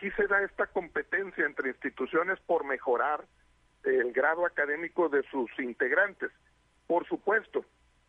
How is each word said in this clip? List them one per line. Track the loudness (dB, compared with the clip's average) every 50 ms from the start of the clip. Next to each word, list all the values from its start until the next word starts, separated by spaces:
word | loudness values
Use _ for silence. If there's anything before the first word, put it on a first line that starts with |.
sí | -8 -4
se | -2 0 2
da | 2 2 2
esta | 0 0 -2 -4 -4 -2
competencia | -2 -4 -6 -4 -4 -6 -4 -2 -4 -4 -4 -4 -2 -2 -2
entre | -2 -2 -2 -4 -4
instituciones | -4 -4 -6 -6 -4 -4 -4 0 0 0 0 0 -2 -4
por | _ 0 0 0 0
mejorar | -2 -6 -2 0 0 2 2 2 0 -2 -4 -6 -10 _ _ _ _ _ _ _ _ _ _ 0
el | 2 2 2 2 2
grado | 2 2 2 2 2 2 0
académico | -2 0 -2 -2 -2 -2 -4 -6 -4 0 0 2 2
de | 2 0 0 0
sus | -2 -4 -4 -4 -4 -6
integrantes. | -6 -6 -4 -2 -2 2 2 2 2 2 -2 -6 -10 -10 -10 _ _ _ _ _ _ _ _ _ _
Por | -2 0 0 0
supuesto, | -2 -6 -4 0 2 2 2 0 -2 -6 -6 -6 _ _ _ _ _ _ _ _